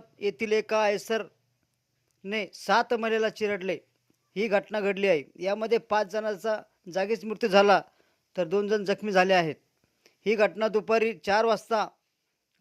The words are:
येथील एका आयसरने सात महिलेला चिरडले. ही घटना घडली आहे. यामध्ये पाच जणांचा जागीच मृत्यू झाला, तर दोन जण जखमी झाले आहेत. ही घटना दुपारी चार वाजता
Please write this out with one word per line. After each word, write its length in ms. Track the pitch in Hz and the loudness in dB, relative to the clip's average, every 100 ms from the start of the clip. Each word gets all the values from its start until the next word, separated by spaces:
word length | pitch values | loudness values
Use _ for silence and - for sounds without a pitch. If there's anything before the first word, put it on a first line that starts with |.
| - - | -2 -6
येथील 320 | 202 - 214 | -6 -4 -2
एका 300 | 214 214 220 | 0 0 0
आयसरने 1700 | 208 202 - 226 175 _ _ _ _ _ _ _ _ _ 190 214 185 | 0 0 -2 -4 -6 _ _ _ _ _ _ _ _ _ -8 -6 -8
सात 400 | - - 214 233 | -8 0 2 2
महिलेला 360 | 233 226 220 220 | -2 0 0 -2
चिरडले. 480 | 214 208 202 185 151 _ _ _ _ _ 190 | -2 -4 -4 -4 -6 _ _ _ _ _ -6
ही 120 | 220 | 0
घटना 320 | 196 196 214 | 0 -2 -4
घडली 280 | 202 190 196 | -2 0 2
आहे. 160 | 156 131 - | 2 -2 -8
यामध्ये 340 | 180 214 220 226 | -4 -2 0 -2
पाच 300 | - 214 196 | 0 -2 -2
जणांचा 500 | 214 214 190 220 214 - _ 180 | -4 -6 -6 -4 -6 -8 _ -8
जागीच 320 | 175 202 220 214 | -4 -2 -2 -6
मृत्यू 240 | 214 226 | -4 2
झाला, 320 | 196 202 180 - _ _ _ _ - | 6 6 6 2 _ _ _ _ -6
तर 60 | |
दोन 240 | 170 196 202 | -2 -2 0
जण 160 | 214 | -2
जखमी 280 | 190 196 208 | -2 -4 0
झाले 220 | 185 185 | 2 4
आहेत. 220 | 185 160 135 _ _ _ _ _ _ 196 | 4 2 -4 _ _ _ _ _ _ -2
ही 100 | 214 | 2
घटना 320 | 202 180 220 | 2 0 -2
दुपारी 460 | 208 170 226 226 | -2 0 0 0
चार 320 | 175 208 208 226 | -4 -2 2 2
वाजता 420 | 208 - 214 185 _ _ _ _ _ _ - | 0 -2 -4 -4 _ _ _ _ _ _ -8